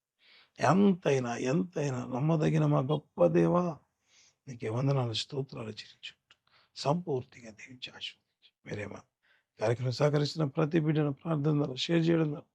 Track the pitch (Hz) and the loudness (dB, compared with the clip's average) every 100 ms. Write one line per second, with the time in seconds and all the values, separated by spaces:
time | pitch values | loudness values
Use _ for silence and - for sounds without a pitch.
0 | _ _ _ - _ - 123 180 202 180 | _ _ _ -20 _ 0 4 6 6 4
1 | 156 135 120 120 127 160 180 - 143 127 | 2 2 0 -2 0 0 -2 -4 -4 -4
2 | 123 127 156 160 156 156 151 147 135 151 | -4 -2 0 2 2 2 2 2 0 -2
3 | - - 175 170 170 175 175 151 _ _ | -4 2 4 4 4 2 0 -6 _ _
4 | _ _ _ _ - 117 113 117 139 139 | _ _ _ _ -16 -10 -6 -2 0 0
5 | 120 110 - 139 135 139 113 107 - _ | -2 -4 -6 -8 -8 -10 -12 -12 -16 _
6 | - - _ _ _ _ _ - 131 170 | -20 -20 _ _ _ _ _ -6 -2 0
7 | 175 131 - - 113 104 - 127 - - | -2 -4 -6 -14 -20 -18 -20 -16 -16 -14
8 | - - _ _ - _ - 104 101 - | -16 -16 _ _ -20 _ -12 -10 -10 -12
9 | - _ _ _ _ - 110 120 127 120 | -18 _ _ _ _ -4 -2 0 -2 0
10 | 147 147 143 160 147 - 156 165 151 151 | 0 2 0 -2 -2 0 0 0 2 0
11 | 147 139 170 160 147 147 143 127 - 170 | 0 -2 -4 -2 0 0 0 -4 0 2
12 | 165 165 156 147 - | 2 2 0 -4 -12